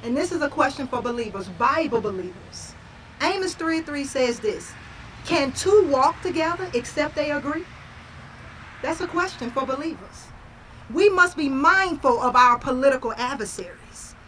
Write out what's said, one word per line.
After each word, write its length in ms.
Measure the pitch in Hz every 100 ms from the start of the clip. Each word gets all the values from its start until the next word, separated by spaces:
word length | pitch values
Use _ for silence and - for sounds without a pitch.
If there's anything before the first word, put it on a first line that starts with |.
And 140 | 233 254
this 140 | 359
is 100 | 339
a 80 | 285
question 380 | 302 269 277 262
for 120 | 247
believers, 480 | 240 240 220 170 190
Bible 520 | 170 247 311 320 226
believers. 720 | 202 190 180 - - - - - - - - -
Amos 320 | 311 392 370
three 240 | - 330 320
and 80 | 311
three 180 | 285
says 360 | 277 269 247 233
this, 320 | 214 180 - - - - - - -
"Can 260 | 330 277
two 360 | 262 381 415 349
walk 320 | 269 277 -
together 440 | 370 339 320 349 370
except 400 | 240 240 - 294
they 160 | 302 294
agree?" 360 | 285 277 311 359 - - - - - - - - - - -
That's 200 | 269 320
a 60 | 349
question 440 | 330 370 - 247
for 120 | 269
believers. 640 | 262 262 320 - 196 - - - - - - - -
We 180 | 247 403
must 280 | 370 359 -
be 120 | 285
mindful 720 | 269 302 381 381 320 277 240
of 160 | 247 247
our 220 | 247 240
political 560 | - 254 277 262 240
adversaries. 1000 | 220 247 277 202 - 180 - - - - -